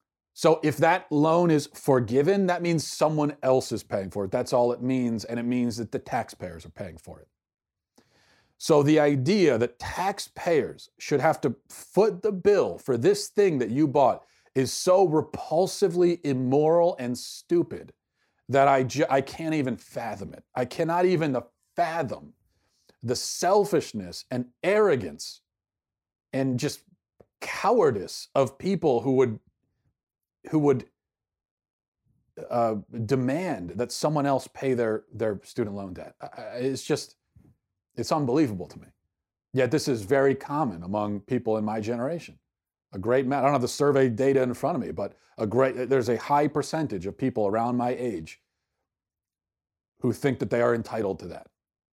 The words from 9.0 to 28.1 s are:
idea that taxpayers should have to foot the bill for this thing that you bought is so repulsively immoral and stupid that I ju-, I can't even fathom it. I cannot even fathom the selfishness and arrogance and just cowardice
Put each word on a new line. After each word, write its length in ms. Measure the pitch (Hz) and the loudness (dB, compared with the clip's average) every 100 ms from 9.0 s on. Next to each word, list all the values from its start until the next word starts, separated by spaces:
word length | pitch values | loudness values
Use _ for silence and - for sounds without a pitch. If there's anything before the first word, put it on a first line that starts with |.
idea 580 | 147 143 131 208 160 113 | 4 2 2 4 4 4
that 200 | 120 - | 0 -4
taxpayers 1080 | - - 190 202 - - 180 156 87 - - _ | -10 -4 -4 -6 -12 -8 0 0 0 -8 -20 _
should 220 | - 143 | -4 0
have 220 | 156 147 | 2 2
to 140 | 135 - - | -2 -4 -12
foot 540 | - - 180 220 180 | -20 -2 2 2 0
the 100 | 214 | -4
bill 460 | 190 196 196 107 82 | 0 2 4 2 -2
for 180 | - 117 | -2 2
this 320 | 156 202 - | 2 2 0
thing 300 | - 196 143 | 2 2 2
that 100 | 110 | 0
you 180 | 131 156 | 0 2
bought 380 | 143 123 95 - _ _ | 4 4 2 -6 _ _
is 180 | 135 127 | -2 -2
so 340 | - 185 185 185 | 0 4 4 6
repulsively 1120 | 151 - - - 160 190 - 196 175 175 170 | 2 -2 -6 -4 0 0 0 0 4 2 2
immoral 720 | 143 131 127 143 156 170 170 135 | -2 -2 2 4 4 4 4 0
and 200 | 123 120 | -6 -6
stupid 760 | - - - 175 165 - - _ _ _ _ _ - | -10 -14 0 0 0 -6 -14 _ _ _ _ _ 0
that 180 | 135 139 | 4 6
I 180 | 139 | 4
ju-, 200 | 120 127 - | 2 0 0
I 100 | 160 | 0
can't 340 | - - 160 | -2 -6 -4
even 220 | 156 127 110 | -2 -2 -6
fathom 560 | - 123 117 104 87 | -10 -10 -10 -10 -12
it. 120 | - - | -16 -10
I 100 | 127 | -6
cannot 400 | 123 - 165 175 | -4 -4 -2 2
even 320 | 185 170 156 123 - _ _ - | 2 2 0 -2 -6 _ _ -4
fathom 560 | 170 165 127 - - _ _ _ _ _ _ _ | -2 -2 -6 -8 -16 _ _ _ _ _ _ _
the 120 | 117 | -6
selfishness 1120 | 117 - - 180 208 190 156 - 107 90 - - | -4 -6 -4 2 2 2 0 -2 -8 -12 -14 -8
and 160 | 127 123 _ | -6 -8 _
arrogance 800 | 170 208 208 135 - 71 - - _ _ _ _ _ _ _ _ _ | 0 2 2 2 -2 -10 -16 -16 _ _ _ _ _ _ _ _ _
and 260 | 135 135 123 | -4 -2 -2
just 220 | 139 - _ _ _ _ _ _ | -4 -6 _ _ _ _ _ _
cowardice 840 | - - 196 240 151 104 85 | -10 -4 2 4 4 2 -6